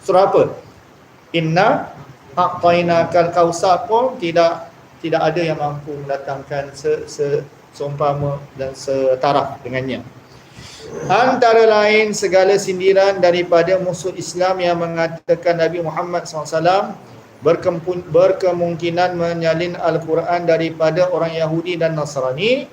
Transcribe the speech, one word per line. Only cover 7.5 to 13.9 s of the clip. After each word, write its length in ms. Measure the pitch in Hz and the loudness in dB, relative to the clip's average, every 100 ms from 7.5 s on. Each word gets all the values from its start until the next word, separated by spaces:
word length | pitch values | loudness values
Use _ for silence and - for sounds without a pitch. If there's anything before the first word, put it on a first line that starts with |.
| - - | -20 -20
seumpama 640 | - 143 143 147 143 143 139 - | -10 -10 -2 -2 0 -4 -6 -12
dan 180 | - 135 | -10 -10
setaraf 880 | 135 - 135 131 131 143 139 131 - 123 | -8 -4 0 2 2 2 2 0 -8 -8
dengannya. 340 | 131 131 113 - - - - - - - - - - 147 | -6 -6 -8 -10 -20 -20 -20 -20 -20 -20 -18 -14 -12 -2
Antara 560 | 196 254 247 240 226 226 | 2 2 4 4 6 6
lain 480 | 214 208 214 214 208 | 6 4 2 2 -2
segala 400 | 196 185 190 196 | 2 4 4 4
sindiran 640 | 190 185 190 190 196 190 | 0 0 2 4 4 4
daripada 580 | 175 175 170 170 165 185 | 2 2 2 2 4 0
musuh 360 | 180 | -2